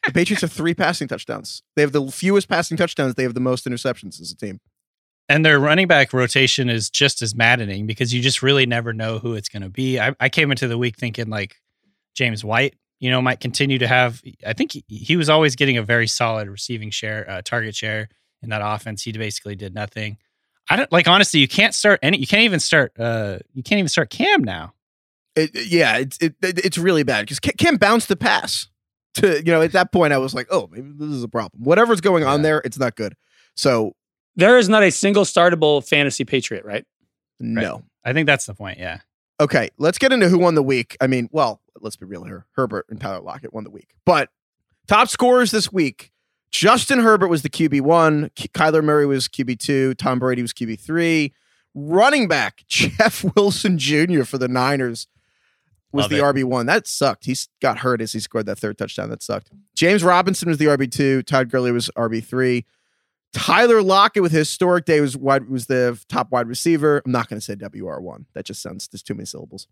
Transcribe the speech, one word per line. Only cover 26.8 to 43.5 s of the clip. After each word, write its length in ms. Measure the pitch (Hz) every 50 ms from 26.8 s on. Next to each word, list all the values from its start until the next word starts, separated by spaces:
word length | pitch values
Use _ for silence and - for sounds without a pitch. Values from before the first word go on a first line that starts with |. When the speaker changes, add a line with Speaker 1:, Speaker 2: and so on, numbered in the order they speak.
| 170 190 180 160 147
Speaker 1:
bad 240 | 135 127 107 104 104
'cause 100 | 143 -
Ca-, 140 | - - -
Cam 200 | - - 339 320
bounced 320 | 202 - 202 220 233 - -
the 80 | 196
pass. 500 | 170 - 233 - - - - - - - _ _ _ _ _ _ _ _ _ _
To, 200 | - - 196 170 147 160
you 80 | 165 170
know, 80 | 160
at 120 | 160 165 -
that 200 | 190 180 - -
point, 220 | 196 170 151 147
I 20 |
was 160 | 135 131 131 -
like, 140 | - 123 _
"Oh, 200 | 175 180 104 85 80
maybe 180 | 107 135 139 147
this 160 | 147 151 151
is 120 | 147 131 120
a 60 | 113
problem." 360 | - 123 107 104 _ - 113
Whatever's 360 | 131 165 196 233 233 233 185
going 240 | 160 202 185 170 156
on 140 | 135 139 147
Speaker 2:
Yeah. 40 | 147
Speaker 1:
there, 180 | 156 156 151 -
it's 140 | 127 113 -
not 180 | 135 120 -
good. 180 | - 110 101 - _ _ _ _ _ _ _ _
So 400 | - - 147 127 117 110 101 - _ _ _ _ _ _ _ _
Speaker 3:
There 200 | - 180 202 247
is 140 | 254 233 185
not 120 | 214 214 208
a 80 | 185
single 340 | - - - 196 202 202 202
startable 600 | - - - 170 180 175 165 156 151 147 143 135
fantasy 380 | - - 147 143 139 127 - 127
Patriot, 400 | 113 - 135 120 - 113 95 -
right? 220 | 104 101 113 - _ _ _ _ _ _ _ _ _ _ _
Speaker 1:
no. 360 | 127 117 113 113 113 92 69
Speaker 2:
Right. 80 | - - _ _ _ _
I 60 | - 131
think 120 | 156 160
that's 200 | 147 147 127 -
the 80 | - 98
point, 240 | - 101 95 - -
yeah. 220 | 90 87 80 - _ _ _ _ _ _ _ _
Speaker 1:
Okay, 300 | - - - 143 113 - _
let's 220 | _ 139 160 180 -
get 160 | - 269 262
into 160 | 247 202 175
who 80 | 180 170
won 160 | 180 175 170
the 80 | 156 139
week. 340 | 131 135 127 117 _ - -
I 100 | 135 131
mean, 200 | 131 127 120 113
well, 300 | - 156 143 120 104 _ _ _ _ -
let's 180 | 92 110 104
be 100 | - -
real 180 | 92 98 87 87
here. 220 | - 95 92 - _ _
Herbert 340 | - 131 117 107 101 - _
and 100 | 110 -
Tyler 220 | - 101 98 90
Lockett 320 | 92 95 - - - -